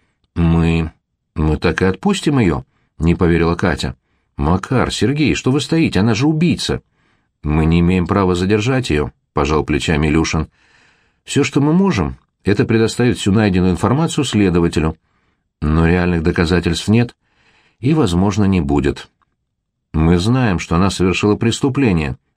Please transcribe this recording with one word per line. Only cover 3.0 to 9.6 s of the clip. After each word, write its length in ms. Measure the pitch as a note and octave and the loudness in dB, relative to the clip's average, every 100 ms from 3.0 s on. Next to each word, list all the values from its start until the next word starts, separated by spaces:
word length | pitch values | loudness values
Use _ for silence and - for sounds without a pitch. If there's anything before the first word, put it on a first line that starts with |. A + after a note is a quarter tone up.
не 140 | D#2+ | 0
поверила 420 | E2 F2 E2+ E2+ E2+ | 2 2 2 0 0
Катя. 400 | F#2+ D2+ C2+ B1+ _ _ _ - | -2 -2 -6 -10 _ _ _ -4
«Макар, 560 | C#2+ F#2 - B2+ C#2+ | -2 0 -2 -2 -2
Сергей, 420 | - G#2+ D3 C#3 | -2 -2 0 -2
что 160 | D2+ - | 0 0
вы 100 | C3+ | -2
стоите? 400 | B2+ E3 C#3+ - | -2 0 0 0
Она 140 | G#2+ | 0
же 120 | G#2+ C#3+ | 0 0
убийца!» 560 | D#3 E3+ A2 - B1+ - _ _ _ _ _ | 0 0 0 -4 -6 -10 _ _ _ _ _
«Мы 220 | D2+ D2+ | -4 0
не 160 | D#2+ E2 | 2 2
имеем 260 | E2+ F2+ E2 | 2 0 0
права 280 | G2 F#2 | 0 0
задержать 560 | F2 F#2 G#2+ G#2+ C3 B2 | 0 0 0 0 -2 -2
ее», 200 | D2 C2 - _ | -2 -4 -8 _
пожал 320 | - C#2+ D2+ | -4 -2 -2